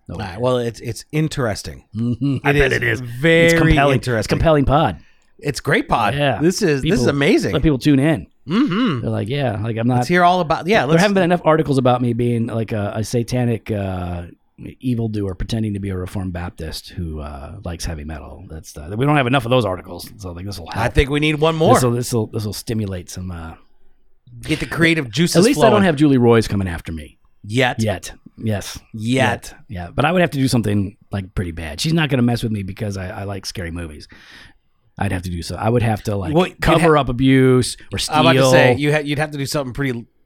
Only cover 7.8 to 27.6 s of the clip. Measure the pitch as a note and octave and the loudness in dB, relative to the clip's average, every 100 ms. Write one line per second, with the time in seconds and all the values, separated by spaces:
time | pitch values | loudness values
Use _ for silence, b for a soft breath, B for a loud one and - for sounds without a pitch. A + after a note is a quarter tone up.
7.8 | D3+ C#3 D3+ C#3 - _ - G3+ C#4 F#3+ | 4 4 4 0 -4 _ -4 -2 0 0
8.8 | B3+ C3 A2+ G#2+ G#2+ C#3+ B2+ G2+ A2 A2 | 0 -2 -4 -4 -4 -2 -2 -2 -4 -2
9.8 | A#2+ B2 B2 F3 F3 F3+ D#3 D#3+ D#3+ G#3+ | 0 0 2 4 4 2 0 -2 0 0
10.8 | C3 E3 G#3 F#3+ F3 F3 D#3 D#3 D3 C3+ | 4 4 4 4 2 2 4 2 2 2
11.8 | B2+ B2 B2 A#2 A#2+ A#2 A#2 A2+ A2 G#2+ | 2 2 0 0 0 0 -2 -4 -4 -4
12.8 | G2+ A2 G#2+ B2 A2+ B2 A#2+ A2 - G#2 | -4 -4 -4 -4 -2 -2 0 -2 -2 -4
13.8 | F#2+ F#2 F2 F2 F2 - _ - - - | -2 -4 -6 -8 -10 -16 _ -18 -18 -8
14.8 | B2+ A#2 A2+ G#2+ G2 F#2 - A2+ A2 G2+ | -4 -2 -2 -4 -4 -6 -6 -4 -2 -4
15.8 | G2 F#2 F#2 G2+ F#2 F2 F2+ - D#2+ - | -4 -6 -6 -6 -6 -6 -10 -10 -12 -12
16.8 | - - E2 D2+ D2 C#2+ D#2 - F#2 F2 | -12 -10 -8 -8 -10 -12 -14 -14 -12 -10
17.8 | - D#2 D2 D#2 - - - D#2+ - - | -8 -10 -10 -12 -14 -18 -18 -18 -16 -18
18.8 | F2 G#2 C#3+ D3+ A#2+ C3+ A2+ B2+ G2+ F#2 | -10 -4 0 2 2 0 2 2 2 -2
19.8 | - F2 - - F#2 F2 G2 F#2+ - G2+ | -8 -14 -14 -14 -12 -10 -12 -12 -10 -4
20.8 | A#2+ D3+ C#3 D3 D3+ D3+ D#3+ D#3+ E3+ D#3+ | 0 2 2 0 0 2 0 2 4 4
21.8 | B2+ A#2+ B2 A#2 G#2+ A2+ G#2+ - - A2 | 4 0 -2 -2 -2 -4 -6 -8 -6 -4
22.8 | G2+ F#2 F2+ - F#2 E2+ E2 - _ _ | -4 -6 -10 -12 -10 -10 -12 -16 _ _
23.8 | - - _ _ _ A#2+ C3 D#3 C#3+ - | -20 -20 _ _ _ -16 -6 -4 -4 0
24.8 | E3 E3 B2+ G#2 E3+ E3+ A3 B3+ A3 G#3 | 2 2 -2 0 2 4 4 6 6 6
25.8 | F#3+ C#3 D3+ C3 A#2+ A2+ G#2+ G2 F#2 E2+ | 4 4 4 6 6 6 4 0 -2 -4
26.8 | - D#2+ C#2+ - _ _ G2+ A2+ | -8 -10 -12 -20 _ _ -6 -2